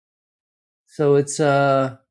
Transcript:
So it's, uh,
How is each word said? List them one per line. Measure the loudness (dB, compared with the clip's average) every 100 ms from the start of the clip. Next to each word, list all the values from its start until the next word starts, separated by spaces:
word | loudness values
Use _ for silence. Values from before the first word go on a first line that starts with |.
| _ _ _ _ _ _ _ _ _
So | -4 2 2
it's, | 0 -2
uh, | 0 2 2 0 -2 -8 _